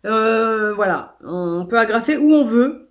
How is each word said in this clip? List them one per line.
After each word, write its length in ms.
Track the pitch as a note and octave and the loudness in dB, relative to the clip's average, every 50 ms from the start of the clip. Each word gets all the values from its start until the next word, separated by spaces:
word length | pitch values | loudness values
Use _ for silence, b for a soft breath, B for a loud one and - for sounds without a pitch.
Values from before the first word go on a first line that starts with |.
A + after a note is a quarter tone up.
| - | -4
Euh, 680 | G#3 A3 A3 A3 A3+ A3+ A3 A3+ A3+ A3 A3 G#3+ G#3+ G#3 | -2 -2 0 0 0 0 0 0 -2 -2 -2 -2 -4 -2
voilà, 440 | G3+ G#3 F#3+ E3+ C#3+ - - _ _ - | -2 0 0 0 -4 -6 -12 _ _ -14
on 420 | - E3+ F3+ F3+ F3 E3+ F3 F3+ | -10 -8 -6 -4 -4 -4 -6 -4
peut 140 | F3 A#3 A#3 | -2 0 0
agrafer 380 | A3+ A3 G#3+ A#3 A#3 - D4+ | 0 2 0 -2 0 -2 -2
où 160 | C4+ D4 D4+ D#4 | 2 4 4 4
on 100 | D4+ C#4 | 4 4
veut. 460 | A3 A3+ A#3+ B3 C#4+ D#4+ - - _ | 2 2 2 2 2 -2 -8 -18 _